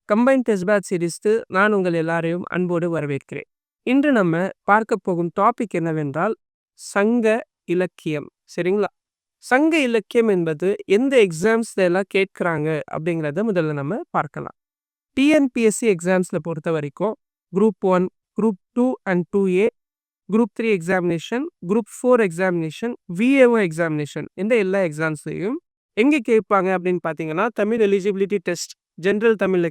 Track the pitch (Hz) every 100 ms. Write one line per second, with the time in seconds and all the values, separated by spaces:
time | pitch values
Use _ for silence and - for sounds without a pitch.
0 | - 208 247 269 240 202 180 208 185 180
1 | 170 - 208 226 - 190 208 208 180 165
2 | 160 170 165 175 - 170 175 175 175 165
3 | 147 139 - - - _ _ _ - 262
4 | 294 247 180 165 190 - - 208 220 220
5 | - 175 170 - 208 240 220 175 165 156
6 | 147 143 196 220 _ _ _ _ - 202
7 | 208 240 220 226 - _ - 175 175 -
8 | - 151 135 _ _ - 175 208 196 -
9 | _ _ _ _ - 254 320 330 262 226
10 | - 240 226 190 165 156 180 208 - 196
11 | 269 262 202 160 208 226 226 - 185 175
12 | 202 190 196 - 180 160 151 156 - -
13 | 160 165 151 147 226 180 156 147 139 220
14 | 349 175 151 151 - - _ _ _ _
15 | _ - 285 311 277 247 220 202 233 180
16 | 170 185 180 180 170 165 160 160 143 -
17 | 202 208 _ _ _ 175 220 196 190 180
18 | 180 - _ - 220 190 _ - 247 254
19 | - 180 175 202 196 180 220 - _ _
20 | _ _ - 214 233 - 226 202 160 190
21 | 175 170 - 240 320 - 170 226 220 -
22 | 247 247 208 165 185 175 160 151 226 -
23 | - 175 240 277 247 233 190 156 165 151
24 | 147 160 147 - 202 226 190 196 180 147
25 | 160 151 - 156 185 302 - _ _ -
26 | 254 302 233 220 196 202 185 185 175 180
27 | 170 156 160 156 226 - 208 233 208 196
28 | 185 196 196 202 175 170 - - _ -
29 | 170 208 226 220 190 180 170